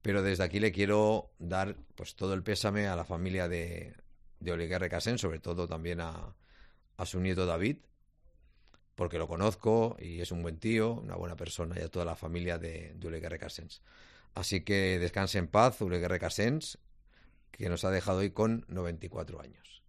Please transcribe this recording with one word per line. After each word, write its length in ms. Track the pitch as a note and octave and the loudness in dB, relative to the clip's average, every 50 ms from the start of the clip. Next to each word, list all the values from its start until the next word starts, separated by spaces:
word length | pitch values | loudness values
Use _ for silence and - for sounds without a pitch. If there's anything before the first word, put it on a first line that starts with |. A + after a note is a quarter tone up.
pero 220 | _ - G2 G2+ F#2+ | _ 4 4 4 4
desde 220 | G2 G2 F2 F#2+ | 4 4 4 2
aquí 160 | F2 D#2+ G2+ | 2 2 2
le 100 | G#2 A2 | 2 2
quiero 640 | F2 F#2 G2+ G2 G#2 G#2+ G#2+ G#2+ A2 G#2+ - - _ _ | 4 4 4 6 6 6 6 6 6 4 0 -4 _ _
dar, 380 | D#2+ E2+ F2 F#2 F#2+ G2 G2 - - - - | -6 -4 0 0 0 -2 -4 -10 -14 -20 -16
pues, 180 | - F#2 - - | -14 -14 -14 -8
todo 200 | - - F#2+ G2 | -4 -2 0 0
el 100 | F#2+ F2 | -2 0
pésame 420 | G#2+ G#2 F#2 - G#2+ G2+ G#2 G#2 | -2 -2 0 2 2 2 2 2
a 80 | G2+ F#2 | 2 0
la 100 | E2+ E2 | -2 -2
familia 440 | - F#2 E2 F2+ F#2 F#2 F#2 F2+ F2 | -4 -4 -2 -2 -2 0 0 0 0
de, 480 | F2+ E2+ E2 E2+ E2+ E2 E2 E2 - - - - - - - - - - | -2 -2 -4 -4 -6 -8 -10 -12 -16 -20 -20 -20 -20 -20 -20 -20 -20 -10
de 140 | - E2+ E2+ | -4 -4 -2
Oleguer 280 | E2 E2+ E2 F2+ F2+ | -2 -2 -2 0 0
Recasens, 400 | F#2 F2 E2+ E2+ - A2+ A#2 A#2+ | 0 0 -2 -2 0 0 -2 0
sobre 200 | - F#2 D#2+ D#2+ | -2 -2 -4 -4
todo 260 | - E2+ F2 F2 F2 | -4 -6 -4 -2 -2
también 340 | E2+ E2+ E2 D#2+ E2+ F2 E2+ | -4 -4 -6 -4 -4 -4 -4
a, 360 | E2 E2 D#2+ E2 E2 - - _ - _ - - - - - - _ _ _ | -4 -6 -6 -8 -10 -12 -14 _ -20 _ -20 -20 -20 -20 -20 -20 _ _ _
a 100 | - F#2 | -8 -8
su 140 | - - F2+ | -4 -2 0
nieto 260 | F2+ F#2+ F#2 F2 F#2 | 0 2 2 2 2
David, 320 | F2+ E2 E2 F2+ A#2 D3 - _ _ _ _ _ _ _ _ _ - _ - - - _ _ _ - - - _ _ _ | 0 2 2 2 0 0 -2 _ _ _ _ _ _ _ _ _ -20 _ -20 -20 -20 _ _ _ -20 -20 -20 _ _ _
porque 240 | - F2+ F2 E2 E2+ | -2 -2 -2 0 -2
lo 80 | D#2+ | -2
conozco 720 | D#2+ E2 E2 G2 A2 G#2+ - - A2+ A2 A#2 A2+ A#2 A#2 - | -2 0 2 2 2 2 2 2 4 4 6 4 2 0 -4
y 220 | - F2 E2+ E2+ | -10 -10 -6 -6
es 100 | F2 - | -6 -4
un 120 | F2+ E2+ E2+ | -4 -4 -4
buen 160 | E2+ D#2+ D#2+ | -4 -6 -4
tío, 340 | - A2 A2+ A2+ A2 A2+ A#2 | -2 0 2 4 2 2 0
una 240 | - - - F2+ | -2 -6 -8 -6
buena 180 | F2 F2 F2 F2 | -6 -6 -6 -8
persona, 400 | - - E2+ - - F2 E2 E2+ E2+ | -8 -8 -10 -6 -6 -6 -4 -4 -6
y 40 | E2 | -6
a 60 | E2 | -4
toda 160 | - F#2 F2 | -4 -2 -2
la 100 | E2+ E2 | -2 -4
familia 440 | - - E2 E2 F2 F2 F2 E2+ E2 | -6 -6 -4 -4 -2 -2 -2 -2 -4
de, 360 | E2+ E2 E2 E2 E2 D#2 - | -4 -8 -8 -8 -12 -12 -14
de 140 | F2 F2 F2 | -10 -8 -8
Oleguer 240 | E2 D#2+ E2 E2+ E2+ | -6 -6 -6 -8 -8
Recasens. 500 | D#2+ - - - - F2 F2 - - _ - - - - - - - - - - | -8 -10 -10 -10 -12 -14 -14 -18 -20 _ -20 -20 -20 -20 -20 -20 -20 -20 -12 -8
Así 260 | - F2+ - - F#2+ | -6 -4 -2 -2 -2
que 380 | D#2+ - G#2 G2 F#2+ F#2+ F#2 F2+ | 2 2 2 4 4 4 2 2
descanse 400 | F2 F2 - G2 F#2+ F#2 - G2 | 2 0 0 0 0 2 2 0
en 100 | F2 D#2+ | 0 4
paz, 340 | - G#2 A2+ B2+ - - A2 | 6 8 8 8 6 4 -2
Oleguer 280 | F#2 F2 F2 E2+ F2 | 0 0 0 0 0
Recasens, 680 | F#2 F2 E2+ E2 - - G2 A2+ C#3 D#3 D3+ - - - _ - - - - _ _ - - - - - _ _ | 0 0 0 -2 0 2 2 2 2 0 -2 -6 -12 -14 _ -20 -20 -20 -20 _ _ -20 -20 -20 -20 -20 _ _
que 180 | - - - F#2 | -12 -6 -4 -2
nos 160 | F2 E2 - | -2 0 0
ha 60 | F#2+ | 2
dejado 280 | F#2+ F#2 F2+ G2+ F#2+ F#2 | 2 2 2 2 2 2
hoy 120 | G2 G2+ | 2 0
con 340 | F#2 - G#2+ A2+ A2+ A#2 A#2 - | 2 2 2 2 2 0 -4 -6
noventa 380 | - F#2 F2+ F2 E2+ E2 - | -6 -4 -4 -4 -4 -6 -8
y 20 | F2 | -10
cuatro 320 | - - E2 D#2 - D#2+ | -8 -8 -10 -8 -10 -14
años. 420 | D2 C2 - - - - - - _ | -14 -16 -18 -20 -20 -20 -20 -20 _